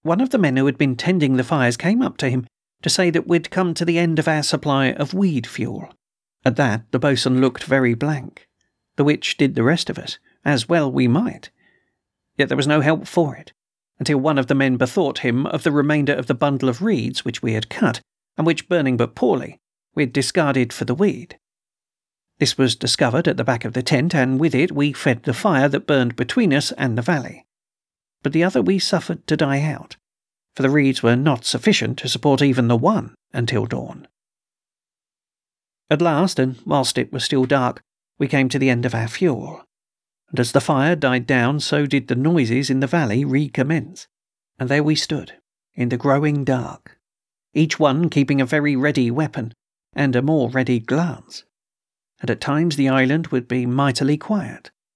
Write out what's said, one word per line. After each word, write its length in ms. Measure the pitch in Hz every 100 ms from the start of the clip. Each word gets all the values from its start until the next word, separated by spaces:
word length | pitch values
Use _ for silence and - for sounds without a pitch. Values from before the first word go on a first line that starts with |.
one 200 | 160 175
of 100 | 254
the 80 | 240
men 180 | 160 131
who 80 | 135
had 120 | -
been 180 | 143 120
tending 420 | 175 185 143 131
the 60 |
fires 340 | 123 156 120 120
came 240 | 165 233
up 160 | 262 -
to 120 | 135
him 180 | 127 117 _ _ _
to 80 | -
say 200 | - 180
that 180 | 165 -
we'd 240 | 170 165
come 220 | - 180
to 120 | 160 175
the 140 | 170
end 180 | 170 160
of 100 | 156
our 160 | 156
supply 440 | 143 147 147 135 131
of 260 | - 139
weed 320 | 185 196 135 117
fuel. 440 | - 101 101 - - _ _ _ _
At 120 | 127 117
that, 360 | 131 110 -
the 80 | 127
boatswain 420 | 143 - 131 127
looked 220 | 131 -
very 300 | - 135 123
blank, 540 | 117 147 147 123 - _ _ _ _ _ -
the 80 |
which 340 | 143 147 - -
did 180 | 139 -
the 80 |
rest 260 | 117 165 -
of 80 | 147
us, 220 | - - _ _ 147
as 240 | 135 113
well 200 | 170 143
we 180 | 135 120
might. 420 | 131 220 - - _ _ _ _ _ _ _ _ -
Yet 100 | 135
there 100 | 135
was 100 | 139
no 140 | 151
help 260 | 147 156 -
for 280 | 175 151 -
it, 160 | - _ _ _ _ -
until 200 | - 143
one 180 | 147 139
of 100 | 127
the 80 | 139
men 220 | 135 123
bethought 420 | 127 196 151 -
him 260 | 123 120 131
of 160 | -
the 80 | 165
remainder 420 | 147 143 151 143
of 140 | 143 123
the 80 | 123
bundle 340 | 143 139 131
of 120 | 120
reeds 440 | 208 160 - - -
which 160 | 113
we 120 | 113
had 160 | 110 -
cut, 300 | - 123 110 _ _ _ -
and 80 | 160
which, 240 | 165 -
burning 260 | 175 135 120
but 200 | 117 -
poorly, 440 | 247 160 - - _ _ _ -
we 80 |
had 100 | 131
discarded 580 | 139 131 180 147 131 117
for 140 | - 113
the 100 | 139
weed. 420 | 202 - - - _ _ _ _ _ _ _ _ _ -
This 200 | 139 -
was 180 | 131 -
discovered 520 | - - 135 127 170
at 100 | -
the 60 |
back 220 | 127 120 107
of 80 |
the 80 | 127
tent, 320 | 123 139 165
and 260 | 165 127 131
with 140 | 160
it 180 | 127 175
we 220 | 143 143
fed 300 | 135 143 117
the 100 | -
fire 340 | - 214 143 143
that 200 | - -
burned 280 | 139 123 117
between 380 | - - 208
us 180 | 139 -
and 220 | - 135 113
the 60 |
valley. 440 | 120 156 - - _ _ _ _ _ _ _ _
But 120 | 139
the 100 | 156
other 180 | 180 -
we 160 | 190 190
suffered 480 | - 170 - 165 -
to 80 | 151
die 260 | 143 139
out, 360 | 156 131 - - _ _ _ _ _ -
for 60 |
the 60 | 135
reeds 340 | 147 135 131
were 120 | 117 120
not 300 | 151 151 -
sufficient 520 | 117 214 - 113 -
to 100 | 127
support 320 | - 147 135
even 260 | 143 127 117
the 100 | 117
one 380 | 151 208 117 - _
until 320 | - 117 113 107
dawn. 420 | - 120 - - _ _ _ _ _ _ _ _ _ _ _ _ _ _ _ _ _ -
At 120 | 143
last, 380 | 170 143 185 -
and 180 | 131 127 -
whilst 320 | 143 131 -
it 140 | -
was 120 | -
still 220 | - 139 127
dark, 360 | 143 123 - _ _ _ -
we 100 | 143
came 220 | 143 131
to 100 | 135
the 100 | 135
end 160 | 120 123
of 100 | 117
our 120 | 110
fuel, 560 | - 180 113 80 - - _ _ _ _ _ -
and 100 | 127
as 120 | 123
the 80 | 139
fire 360 | - 139 147 175
died 300 | 135 127 120
down, 340 | 127 120 147
so 260 | - 147 143
did 220 | 139 127
the 80 | 123
noises 540 | 147 170 113 120 135
in 100 | 135
the 80 | 135
valley 360 | 175 127 113
recommence, 840 | 139 135 147 - 139 160 - 180 - _ _ _ _ -
and 80 | 127
there 160 | 143
we 120 | 151 151
stood, 380 | - 147 - - _ _ _ -
in 140 | 123
the 60 | 120
growing 480 | 143 139 151 147
dark, 560 | 135 127 - - - _ _ _ _ _ _
each 260 | 151 160 -
one 300 | 151 135 170
keeping 320 | 147 135 139
a 40 | 127
very 300 | 151 147 131
ready 340 | 143 143 120
weapon, 420 | 123 156 - 113 - _ _ _
and 220 | - 143 123
a 60 |
more 280 | 139 160 120
ready 300 | 131 127 123
glance, 640 | 113 143 170 - - - _ _ _ _ _ _ _ -
and 100 | 123
at 100 | 113
times 340 | - 147 170 143
the 140 | 135
island 380 | 131 127 151 165
would 200 | 127 120
be 180 | 127 123
mightily 520 | 127 139 123 135 147
quiet, 540 | - 208 131 - - _ _